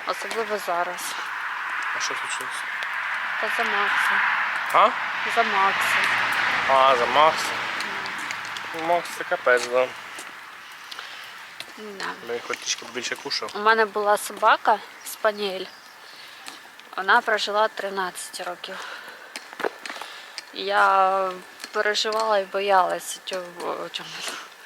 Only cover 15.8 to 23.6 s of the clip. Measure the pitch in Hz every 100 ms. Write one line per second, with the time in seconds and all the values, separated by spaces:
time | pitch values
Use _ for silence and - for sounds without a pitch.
15.8 | - - - - - - - - - -
16.8 | - - 190 233 240 214 - 208 214 -
17.8 | 196 196 185 - - - 180 175 - 190
18.8 | - - - - - - - - - -
19.8 | - - - - - - - - 190 202
20.8 | 202 196 190 196 190 185 - - - 214
21.8 | 208 208 226 214 220 202 190 196 202 190
22.8 | 175 170 - - - 185 175 175